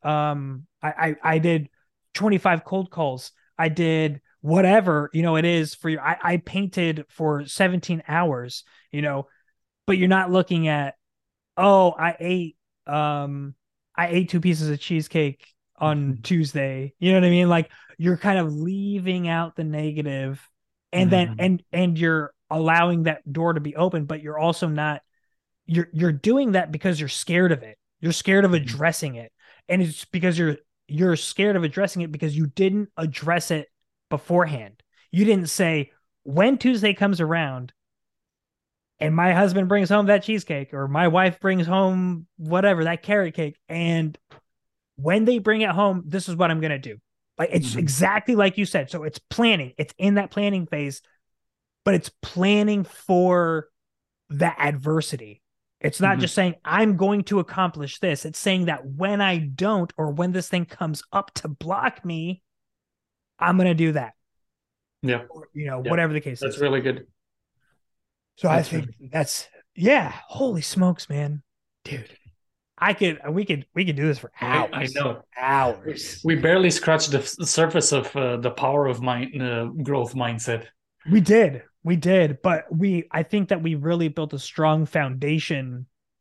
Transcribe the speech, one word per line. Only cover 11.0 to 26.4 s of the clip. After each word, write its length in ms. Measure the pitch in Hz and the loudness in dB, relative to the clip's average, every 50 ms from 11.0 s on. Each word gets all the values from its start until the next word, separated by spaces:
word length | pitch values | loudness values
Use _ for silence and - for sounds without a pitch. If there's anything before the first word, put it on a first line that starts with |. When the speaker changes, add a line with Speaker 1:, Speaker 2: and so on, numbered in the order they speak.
| _ _ _ _ _ _ _ _ _ _ - | _ _ _ _ _ _ _ _ _ _ -2
Speaker 1:
"Oh, 340 | - 185 202 196 190 185 175 165 - | 2 4 6 6 8 6 4 2 2
I 180 | 160 170 165 - | -2 -2 -2 -2
ate, 360 | 170 175 185 185 175 160 - _ _ _ _ _ _ | -4 -2 -2 -2 -2 -6 -10 _ _ _ _ _ _
um, 680 | - 147 151 151 147 147 143 143 143 139 143 139 139 135 _ _ _ _ _ _ _ - | -4 -2 -2 0 0 -2 -4 -4 -6 -6 -8 -10 -12 -14 _ _ _ _ _ _ _ -4
I 100 | - 175 175 | -2 -2 0
ate 200 | 170 180 185 - | 2 0 0 0
two 120 | - 175 | -2 0
pieces 300 | 160 180 165 156 156 151 | 2 2 0 2 0 -4
of 100 | 147 143 | -4 -4
cheesecake 640 | - - 175 160 151 - - 160 151 143 139 _ _ _ _ _ _ _ _ | -4 -4 -2 -2 -2 -2 0 0 0 0 -2 _ _ _ _ _ _ _ _
on 360 | - 156 156 151 147 143 139 131 | -2 -2 0 0 0 0 -2 -4
Speaker 2:
Mm-hmm. 100 | 110 110 | -4 -2
Speaker 1:
Tuesday." 720 | - 185 165 156 139 - 147 139 135 135 131 135 139 _ - | 0 2 2 2 0 -2 -4 -4 -4 -4 -6 -8 -10 _ 0
You 140 | 170 180 190 | 2 4 6
know 80 | 190 | 6
what 60 | 180 | 6
I 40 | 175 | 6
mean? 180 | 175 175 180 175 | 6 6 6 6
Like, 220 | 170 165 160 - - - - - - - | 4 4 2 -2 -6 -20 -20 -20 -10 -2
you're 180 | 165 180 175 | 0 0 0
kind 220 | 160 - 202 196 185 | 2 2 0 2 2
of 160 | 170 156 147 | 0 -2 -4
leaving 760 | 151 160 180 190 196 196 202 202 196 180 190 185 180 175 170 | -4 -4 -4 -4 -4 -4 -4 -4 -4 -2 -2 -2 -2 -2 -2
out 280 | 165 165 170 165 - | -2 -2 -2 -4 -6
the 80 | - 160 | -6 -6
negative 840 | 156 151 151 151 156 151 151 147 143 139 135 135 135 139 - - _ _ _ _ _ _ _ _ - - | -4 -4 -4 -4 -4 -4 -4 -6 -4 -4 -6 -6 -6 -8 -10 -12 _ _ _ _ _ _ _ _ -6 0
and 180 | 180 185 175 | 2 4 4
then, 180 | 190 180 175 117 | 4 4 2 2
Speaker 2:
Mm-hmm. 100 | 110 110 | -2 0
Speaker 1:
and, 220 | 180 190 185 175 _ _ - | 2 2 2 0 _ _ -2
and 260 | 175 180 175 165 160 | 0 0 2 2 2
you're 340 | 170 165 160 156 147 - - _ _ - | 2 2 2 0 -2 -4 -10 _ _ -6
allowing 540 | 160 160 160 165 165 170 170 175 175 170 160 | -4 -2 2 4 4 4 4 4 2 0 0
that 280 | 160 156 - - 147 | 0 -2 -4 -6 -10
door 240 | 139 165 165 170 165 | -6 -2 0 0 0
to 60 | 156 | 0
be 140 | 147 147 143 | -4 -6 -2
open, 300 | 151 175 185 180 160 147 | 0 0 0 0 -2 -4
but 180 | 147 160 156 151 | -4 -8 -10 -10
you're 160 | 151 151 156 | -10 -6 -2
also 300 | 160 170 165 - 185 160 | 0 0 0 0 -2 -4
not, 340 | 151 147 151 151 147 143 _ _ _ _ _ _ _ _ _ _ _ _ _ | -2 -2 -2 -2 -4 -6 _ _ _ _ _ _ _ _ _ _ _ _ _
you're, 220 | - 165 175 170 - - | -2 0 0 0 -2 -2
you're 200 | 156 175 170 151 | 0 0 0 0
doing 400 | 139 - 208 247 277 | 0 2 2 2 4